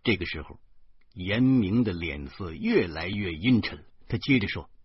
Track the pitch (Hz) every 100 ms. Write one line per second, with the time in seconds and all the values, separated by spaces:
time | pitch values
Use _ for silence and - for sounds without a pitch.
0 | - 95 90 82 73 - - - - -
1 | - - 92 107 127 131 95 113 107 85
2 | 82 73 69 - 90 80 220 208 90 80
3 | 87 101 95 80 110 120 - - - -
4 | - 117 - 131 98 - - -